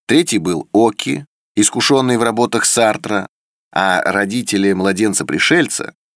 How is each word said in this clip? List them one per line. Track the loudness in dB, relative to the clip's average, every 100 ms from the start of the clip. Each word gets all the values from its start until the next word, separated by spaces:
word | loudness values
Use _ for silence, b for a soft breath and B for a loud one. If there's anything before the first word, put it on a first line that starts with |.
| 0
третий | 0 2 -2
был | -2 -4 0
Оки, | 2 2 0 -6 -6 -8 _ _ -2
искушённый | 0 0 2 2 2 2
в |
работах | 0 0 0 0 0
Сартра, | 2 2 0 -2 -4 -6 _ _ _ _
а | -2 0 0
родители | 0 -2 -2 -4 -2 0 0
младенца-пришельца, | 0 0 0 0 -2 -2 -2 2 2 0 -4 -10 -14 _